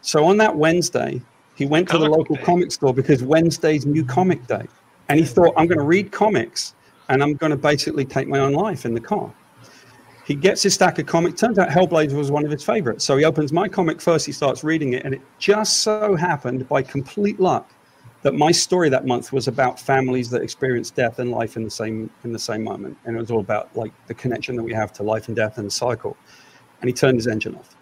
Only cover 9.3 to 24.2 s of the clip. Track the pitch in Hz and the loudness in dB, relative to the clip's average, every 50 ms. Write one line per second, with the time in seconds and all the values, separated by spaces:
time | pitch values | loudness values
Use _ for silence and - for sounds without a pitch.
9.3 | - _ _ _ _ _ - - - - - - - - - - - - - - | -12 _ _ _ _ _ -20 -20 -20 -20 -20 -20 -20 -20 -20 -20 -20 -20 -6 -6
10.3 | 143 143 139 185 - - - 196 - - 190 180 - - 151 - - 170 165 - | -6 2 2 2 2 4 2 0 2 4 2 2 2 0 -6 -2 0 0 0 0
11.3 | - - - 240 233 190 185 - 139 170 185 170 170 160 156 147 139 147 147 139 | 0 0 0 0 2 2 2 2 4 2 2 4 4 2 2 2 0 -2 -2 0
12.3 | 143 151 147 151 147 143 - - 220 226 180 123 107 - - - 143 135 147 160 | 0 -2 0 -2 -4 -6 -2 -2 -2 0 0 -2 -4 -4 0 0 2 4 4 2
13.3 | 151 156 151 131 135 170 196 208 - - 180 160 156 - - - 170 156 - - | 2 2 -2 0 0 -2 -2 -2 -2 0 0 0 -2 -2 0 0 0 0 0 -4
14.3 | 139 - - 139 127 - - 151 160 160 151 135 123 127 - 147 135 135 - _ | -8 -2 -2 -2 -2 -2 -2 -2 -2 0 0 -2 -2 -2 -4 -6 -8 -8 -10 _
15.3 | _ _ - - 202 214 214 208 - - - 220 214 214 214 214 196 165 160 180 | _ _ 0 2 2 2 2 0 -2 -2 0 0 0 0 2 0 0 2 2 0
16.3 | 165 139 - 127 123 131 127 - 143 139 135 - - 139 135 - - - 202 101 | -2 -2 -2 -4 -4 -4 -4 -2 -2 -2 -2 -2 -6 -8 -8 -6 -6 -2 -2 -2
17.3 | 208 - 185 180 139 110 - _ _ _ _ _ _ _ _ - _ _ _ 139 | 0 2 2 2 2 0 -2 _ _ _ _ _ _ _ _ -20 _ _ _ -2
18.3 | 123 - 147 160 170 - - - - 180 175 156 135 131 - 131 123 120 120 - | 2 2 4 4 4 2 2 0 2 2 2 4 2 2 0 0 -2 -2 -2 -4
19.3 | - 135 113 - 117 127 135 120 - - - - 139 135 135 127 127 127 123 117 | -4 -4 -4 -4 -2 0 0 -2 -2 -6 -2 0 0 2 2 0 0 -2 -2 -2
20.3 | 120 120 - - - _ - 131 127 120 113 - - - 127 117 117 - 127 123 | -4 -4 -4 -4 -6 _ -2 -2 -2 -2 -4 -6 -2 -2 -2 -2 -2 -4 -6 -6
21.3 | 120 117 117 110 - 117 113 107 - - 110 107 110 110 110 110 _ _ _ 123 | -4 -4 -4 -6 -6 -8 -8 -8 -8 -8 -6 -6 -6 -8 -8 -10 _ _ _ -10
22.3 | 117 107 - - 113 107 110 107 101 98 98 95 - - _ - 117 113 117 107 | -8 -8 -6 -6 -6 -6 -6 -8 -8 -10 -12 -14 -14 -14 _ -8 -8 -8 -6 -2
23.3 | 117 113 101 98 110 104 - - _ - 117 107 - _ _ _ 117 - | -2 -4 -2 -2 -4 -4 -4 -6 _ -8 -8 -8 -10 _ _ _ -14 -6